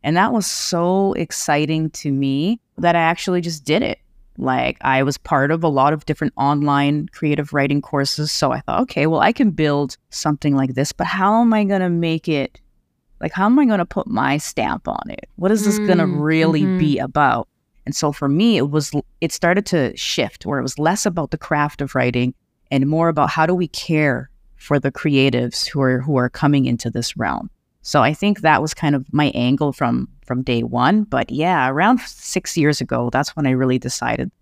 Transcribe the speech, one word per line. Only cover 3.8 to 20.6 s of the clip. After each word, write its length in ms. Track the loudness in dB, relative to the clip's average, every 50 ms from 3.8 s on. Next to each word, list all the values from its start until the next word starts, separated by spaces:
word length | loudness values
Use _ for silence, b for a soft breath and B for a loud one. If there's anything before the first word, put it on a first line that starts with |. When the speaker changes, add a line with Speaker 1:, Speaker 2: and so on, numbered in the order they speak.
| 0
Speaker 1:
it. 160 | -2 -4 _ _ _ _ -20 -20 _ _
Like, 400 | -6 -4 -2 0 0 0 -2 -4 _
I 220 | -2 0 2 2 2
was 140 | 0 -2
part 340 | -6 _ -2 0 2 2 2
of 120 | 0 0 0
a 40 | 0
lot 240 | 2 4 2 2 2
of 120 | 0 -2
different 280 | -6 -4 -2 -4 -6 -2
online 720 | 0 0 2 2 2 2 2 2 2 2 2 0 0 -4 -6
creative 440 | _ -4 -2 -2 0 0 -2 -2 0
writing 280 | 0 0 2 0 -2 -2
courses. 480 | -2 -2 -2 -2 -2 -2 -4 -4 -4
So 200 | -2 -2 0 0
I 100 | -2 -4
thought, 200 | -4 -2 0 0
"Okay, 240 | 0 -2 0 0 0
well, 120 | 2 2 2
I 100 | 2 2
can 200 | 2 2 2 0
build 440 | 2 2 0 0 2 0 -2 -4 -6 _ _ _
something 460 | -14 -4 -2 -2 -2 0 0 0 2
like 180 | 2 0 0 0
this, 180 | -2 -2 -2
but 140 | -2 -6 -6
how 340 | -4 -2 0 2 2 4 4
am 120 | 4 4 4
I 100 | 2 2
gonna 240 | 2 0 0 0 0
make 360 | 0 0 0 0 -2 -2 -2
it, 320 | -2 -2 -2 -2 -4 _ -16 _ _ _ _ _ _ _ _ _ _ _ -8
like, 100 | -8 -6
how 140 | -2 0 2
am 140 | 4 4 6
I 60 | 4
gonna 200 | 4 2 2 0
put 220 | -2 -4 -6 -6
my 300 | -4 -2 -2 0 0 0
stamp 500 | 0 -2 -6 -6 -4 -2 -2 -4 -4 _
on 160 | -6 -6 -6 -8 -10
it? 200 | -14 -14 -16 _ _
What 160 | -8 -2 -2
is 120 | 0 0 2
this 120 | 0 0
gonna 300 | 0 2 2 2 2 2
Speaker 2:
Mm, 120 | 0 0 -2
Speaker 1:
really 440 | 0 0 2 2 2 2 2 2 0
Speaker 2:
mm-hmm. 160 | 0 0 0
Speaker 1:
be 180 | 0 0 0
about?" 500 | -2 -4 -4 0 0 2 2 2 0 -4 _ _ _ _ _ _ _ _
And 100 | -8 -6
so 160 | -2 -2 -4
for 160 | -2 -2 -2
me, 300 | 0 2 2 4 4 2
it 140 | 2 0 0
was, 200 | 0 -2 -2 -2 -6 -6 -6 _ _ _
it 100 | -6 -6
started 340 | -4 0 0 2 2 2 0
to 280 | 0 0 0 0 0 -2
shift 500 | -6 -8 -6 -2 -2 -2 -2 -4 -10 -6
where 100 | -4 -4
it 40 | -4